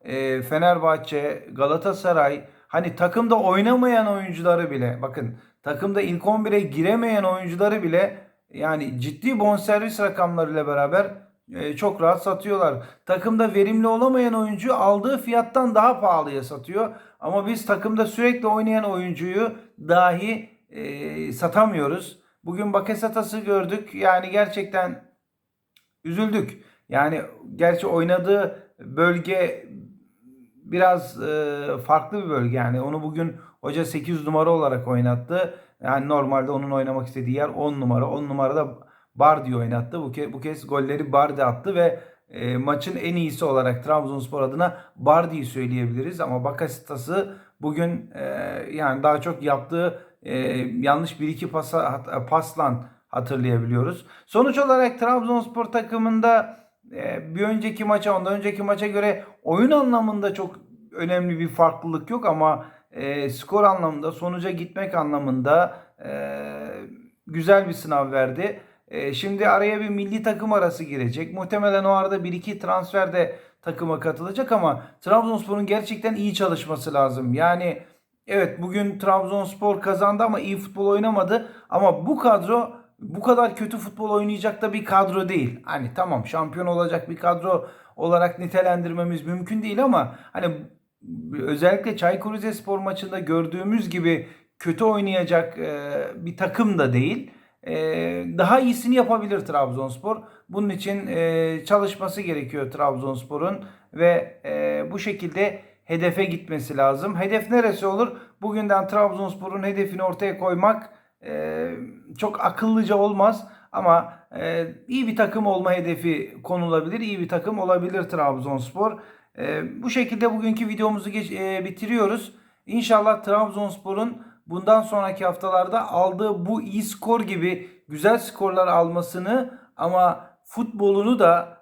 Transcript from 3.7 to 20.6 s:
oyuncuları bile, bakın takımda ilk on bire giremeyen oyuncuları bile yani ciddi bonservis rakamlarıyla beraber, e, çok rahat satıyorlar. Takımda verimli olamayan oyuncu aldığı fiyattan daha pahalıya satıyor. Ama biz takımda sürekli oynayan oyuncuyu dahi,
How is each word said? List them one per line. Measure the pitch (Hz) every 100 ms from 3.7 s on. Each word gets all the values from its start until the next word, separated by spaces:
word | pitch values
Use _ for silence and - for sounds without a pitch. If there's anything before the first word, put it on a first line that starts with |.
| 254 247 233 214
oyuncuları | 202 190 165 175 170 160
bile, | 135 123 120
bakın | 131 147 113 - _ _
takımda | 143 147 196 202
ilk | 190 170 196
on | 214 214
bire | 202
giremeyen | 196 139 170 226 233 214
oyuncuları | 190 185 180 175 208 214
bile | 170 170 196 - - _ _
yani | 139 151 156 139 123
ciddi | 127 - 247 240
bonservis | 208 202 - 208 220 214
rakamlarıyla | 202 196 175 170 160 156 147
beraber, | 143 143 180 196 - - _ - -
e, | 147 147
çok | 208 -
rahat | 165 180
satıyorlar. | 196 190 202 196 165 127 - - -
Takımda | 185 196 220 226
verimli | 202 202 220 226
olamayan | 226 254 262 240
oyuncu | 226 214 202 233 -
aldığı | 190 202 233 269
fiyattan | - 233 233 262 254 214
daha | 233 247
pahalıya | 190 165 147 139
satıyor. | 123 143 123 190 220 - - _
Ama | 156 196 202
biz | 226 -
takımda | 196 214 220 214
sürekli | - 240 247 220
oynayan | 214 220 220
oyuncuyu | 208 185 180 175 175 190 226 - - -
dahi, | 156 175 180 175 214 220 - _